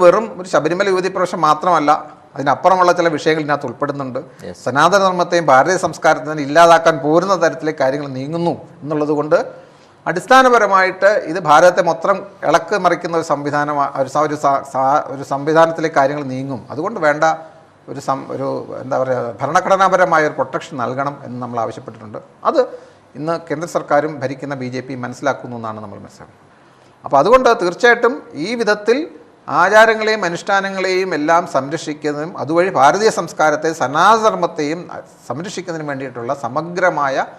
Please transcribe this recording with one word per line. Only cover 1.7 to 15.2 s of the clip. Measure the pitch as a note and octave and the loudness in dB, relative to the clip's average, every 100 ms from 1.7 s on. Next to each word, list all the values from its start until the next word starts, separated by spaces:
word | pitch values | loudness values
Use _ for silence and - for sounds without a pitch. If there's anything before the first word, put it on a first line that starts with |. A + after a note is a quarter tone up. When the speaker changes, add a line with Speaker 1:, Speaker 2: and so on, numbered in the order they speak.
| D#3+ D3 D#3 - - - C#3+ | 2 2 0 -2 -20 -16 -4
Speaker 1:
അതിനപ്പുറമുള്ള | C#3 C3+ F3+ F#3 F3+ F3 | -2 -2 0 2 2 2
ചില | E3+ D3 | 0 0
വിഷയങ്ങൾ | D#3+ D#3+ | 0 0
ഇതിനകത്ത് | D3 C#3+ C3 | -2 -4 -4
ഉൾപ്പെടുന്നുണ്ട്. | A2+ C#3+ C#3 C3 B2+ E3+ - F2+ | -6 -6 -6 -8 -10 -12 -16 -18
Speaker 2:
യെസ്. | F2 B2+ | -8 -2
Speaker 1:
സനാതന | C3+ E3 G3 F#3+ | 2 4 4 2
ധർമ്മത്തെയും | F3+ F3 E3+ D3+ | 0 0 0 4
ഭാരതീയ | C3 D3+ F#3 E3+ | 4 4 0 -2
സംസ്കാരത്തെയും | D3+ E3 D3 C#3+ D#3 C#3 | 0 2 2 -2 -6 0
ഇല്ലാതാക്കാൻ | D#3 E3+ E3 E3 D#3 D3 | 6 8 8 4 2 2
പോരുന്ന | E3 F#3+ F3+ | 2 2 2
തരത്തിലേക്ക് | E3 C#3+ D3+ D3+ | 0 0 -6 -2
കാര്യങ്ങൾ | C3+ D3 C#3+ C3 | -2 -2 -6 -10
നീങ്ങുന്നു | C#3 E3+ E3+ C3 - - | -8 -4 -4 -4 -10 -16
എന്നുള്ളത് | C#3 D3+ D3 D3 | -6 -4 0 -2
കൊണ്ട് | D3+ F3+ C4 - - - _ _ D#3 | 2 0 0 -10 -20 -20 _ _ -6
അടിസ്ഥാനപരമായിട്ട് | E3+ - C4 C4 A#3 G3+ F#3+ F#3 F#3+ G3 G#3 - | -6 4 6 8 4 4 4 2 2 2 2 -2
ഇത് | F3+ D3+ | -4 4
ഭാരതത്തെ | D3+ F3+ F3+ E3+ | 6 8 6 0
മൊത്തം | D#3+ F#3 F#3+ - - C#3+ | 0 0 -2 -4 -6 0
ഇളക്കി | E3 - G#3 | 0 0 0
മറിക്കുന്ന | F3+ E3+ E3+ E3 | 0 0 -2 -4
ഒരു | D#3 | -2
സംവിധാനമാ-, | C#3+ C#3+ D3 D3 C#3+ C#3 C#3 | -2 -2 -2 -2 -2 -2 -2
ഒരു | C3 | -2
സ-, | D3+ D3+ | 0 -2
ഒരു | D3 | 0
സ-, | C#3+ C#3 - | 0 0 -2
സ-, | - C3+ D3 - | -2 2 2 0
ഒരു | C3+ | -10